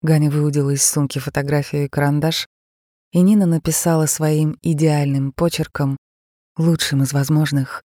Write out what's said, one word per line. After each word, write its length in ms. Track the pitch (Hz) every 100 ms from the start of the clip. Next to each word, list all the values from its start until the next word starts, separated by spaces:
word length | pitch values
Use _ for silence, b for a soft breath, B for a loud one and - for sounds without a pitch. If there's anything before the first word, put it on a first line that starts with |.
Ганя 280 | 156 156 151
выудила 400 | 147 147 147 139
из 140 | 139
сумки 340 | - - 139 -
фотографию 640 | 131 - 139 147 143 147
и 40 | 143
карандаш, 600 | - 143 147 156 160 - _ _ _ _ _ _
и 80 | 170
Нина 260 | 180 214 185
написала 600 | 165 160 160 - 160 156
своим 520 | - 156 151 156 151
идеальным 720 | 165 151 156 147 143 139 139
почерком, 640 | - 170 - 156 - 139 135 _ _ _ _ _ -
лучшим 460 | 165 165 - 139
из 100 | 135
возможных 720 | 139 139 151 151 147 135 - _